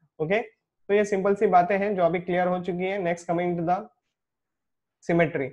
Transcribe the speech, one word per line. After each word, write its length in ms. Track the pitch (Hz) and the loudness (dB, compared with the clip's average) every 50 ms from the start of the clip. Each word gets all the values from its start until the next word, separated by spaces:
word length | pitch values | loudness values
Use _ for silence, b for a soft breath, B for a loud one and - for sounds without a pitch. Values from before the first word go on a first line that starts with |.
| _ _ _ _ | _ _ _ _
ओके। 200 | 156 156 196 226 240 - _ _ _ _ _ _ _ - | -2 0 0 -2 -2 -4 _ _ _ _ _ _ _ 0
तो 60 | 196 | 2
ये 120 | 208 208 | 2 2
सिंपल 300 | 202 208 190 190 202 202 | 2 0 0 2 0 2
सी 120 | 202 220 208 | 2 2 4
बातें 300 | 185 180 175 175 208 190 | 6 4 4 4 0 0
हैं 180 | 202 208 208 | 0 -2 0
जो 80 | 185 175 | 0 0
अभी 160 | 165 170 185 | 0 0 -2
क्लियर 280 | 175 - 180 180 180 180 | -4 -2 -2 0 0 0
हो 120 | 180 180 | -2 -2
चुकी 240 | 175 190 180 175 185 | -4 -6 -4 -4 -4
है। 160 | 185 196 202 | -4 -4 -4
Next, 300 | 185 170 175 170 - - | -2 -4 -4 -4 -4 -4
coming 300 | 170 170 175 175 175 170 | -4 -2 -2 -2 -2 -2
to 80 | 170 165 | 0 -2
the 120 | 180 196 220 220 _ _ _ _ _ _ _ _ _ _ _ _ _ _ _ _ _ _ _ _ _ _ _ - | -2 -2 -4 -10 _ _ _ _ _ _ _ _ _ _ _ _ _ _ _ _ _ _ _ _ _ _ _ -2
symmetry। 380 | 175 170 170 151 - 147 139 127 | 2 2 2 2 0 -4 -6 -6